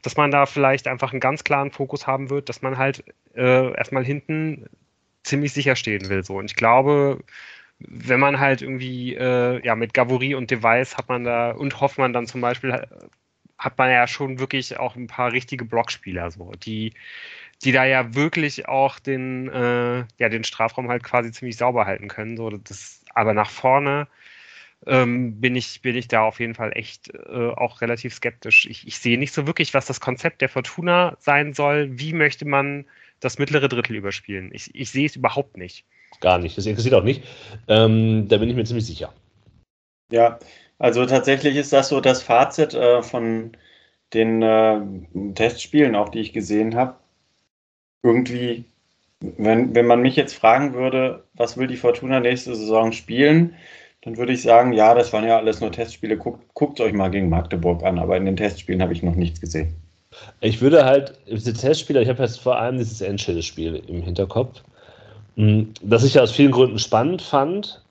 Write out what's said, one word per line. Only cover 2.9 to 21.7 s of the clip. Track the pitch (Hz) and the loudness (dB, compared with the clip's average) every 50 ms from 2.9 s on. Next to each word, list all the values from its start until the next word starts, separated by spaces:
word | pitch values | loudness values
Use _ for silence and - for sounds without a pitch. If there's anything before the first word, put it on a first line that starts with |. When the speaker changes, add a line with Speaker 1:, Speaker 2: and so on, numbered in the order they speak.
| 135 - - - _ _ _ _ _ | -2 -6 -14 -20 _ _ _ _ _
Speaker 1:
äh, | 120 127 127 127 131 131 127 - | 0 2 4 4 4 2 0 -4
erstmal | - 120 - 139 131 127 | -6 -6 -4 -4 -4 -4
hinten | 131 143 143 _ - 156 156 156 156 151 - - - _ _ _ _ _ _ _ _ _ _ _ | -4 -6 -6 _ -6 -6 -4 -4 -6 -8 -10 -16 -20 _ _ _ _ _ _ _ _ _ _ _
ziemlich | - 139 139 147 139 - | -4 -2 -2 -2 -2 -4
sicher | 139 - 143 127 | -2 0 0 0
stehen | - - 110 104 101 95 95 | 0 -2 -4 -6 -6 -4 -4
will, | 98 95 92 | -4 -4 -4
so. | 92 98 | -6 -10
Und | 98 98 | -10 -10
ich | 104 - | -8 -6
glaube, | - 117 113 120 131 135 143 147 143 139 139 135 - - _ - - - - - - _ _ _ _ | 0 2 4 4 4 4 4 2 2 2 0 -2 -4 -10 _ -20 -20 -20 -20 -20 -20 _ _ _ _
wenn | - - - - - 123 127 127 | -20 -20 -18 -14 -2 0 2 4
man | 139 139 139 135 | 4 2 2 2
halt | 139 139 135 127 | 2 2 2 0
irgendwie, | 135 131 131 127 127 127 127 123 123 123 - | -4 -10 -10 -8 -8 -10 -10 -8 -8 -8 -6
äh, | - 127 127 127 123 123 123 127 120 120 | -4 -2 0 0 0 0 0 -2 -4 -2
ja, | 120 113 | -4 -2
mit | 113 117 110 - | -2 -4 -2 0
Gavouri | 131 123 120 127 123 131 139 143 | 0 0 2 0 -2 -2 -4 -4
und | 131 123 113 | -6 -4 -4
Device | 131 113 113 113 113 123 131 - - | -4 0 2 2 2 2 0 -2 -6
hat | - - | -12 -6
man | - 127 120 120 | -6 -6 -4 -2
da, | 120 120 117 120 120 | -2 -2 -2 -2 -4
und | - - 143 139 - - | -4 -6 -8 -8 -4 -4
Hoffmann | 139 139 - - 135 127 | -4 -4 0 0 -2 0
dann | 120 123 120 | 0 -4 -6
zum | 113 - 127 | -6 -8 -4
Beispiel, | 123 120 123 - - 131 123 123 - _ - 50 50 - _ _ _ _ _ _ _ _ _ | -4 -4 -4 -4 -2 -2 -2 -2 -4 _ -18 -20 -20 -20 _ _ _ _ _ _ _ _ _
hat | - - 131 - | -8 -8 -6 0
man | - 131 127 | 2 4 4
ja | 127 123 120 | 6 4 4
schon | 123 - - 143 135 131 127 | 2 0 -6 -6 -6 -6 -6
wirklich | 135 131 - 135 123 - - | -6 -4 -4 -6 -6 -6 -8
auch | - - 120 104 | -8 -8 -8 -8
ein | 120 123 | -12 -16
paar | 113 - - 123 120 | -12 -6 -4 -4 -2
richtige | 117 127 123 - 139 123 120 | -2 -4 -6 -6 -10 -10 -8
Blockspieler, | 113 117 117 117 - - - - 95 90 90 85 87 | -4 -2 -4 -2 -4 -8 -12 -12 -12 -10 -8 -10 -10
so, | 85 - 87 90 104 90 - | -12 -14 -18 -18 -18 -16 -12
die, | 113 110 107 110 110 _ - - - - - - - - - - - _ _ - | -10 -8 -8 -8 -8 _ -14 -20 -20 -20 -20 -20 -20 -20 -20 -20 -20 _ _ 0
die | 131 | 2
da | 127 135 131 | 4 4 4
ja | 131 135 131 127 117 113 | 4 2 2 0 -2 -2
wirklich | 139 139 165 - 175 156 143 - - - | -2 -2 -2 -2 -2 -4 -4 -6 -10 -8
auch | - 135 131 135 135 - - | -4 0 0 0 0 -2 -6
den, | _ 135 135 131 127 131 127 127 131 131 | _ -6 -6 -6 -6 -8 -8 -8 -10 -8
äh, | 135 127 120 120 120 120 120 120 120 127 120 113 _ | -4 -2 0 0 0 0 -2 -2 -2 -4 -6 -10 _
ja, | _ 120 110 | _ 0 0
den | 110 113 110 | 0 0 -4
Strafraum | - - - 113 113 - - 127 120 | -8 -2 -2 -2 -2 -2 -6 -6 -4
halt | 123 120 - | -4 -6 -4
quasi | - - 123 117 117 | 0 -2 0 0 -2
ziemlich | 117 - 131 123 110 | -10 -10 -12 -12 -6
sauber | 110 120 127 | -2 -2 0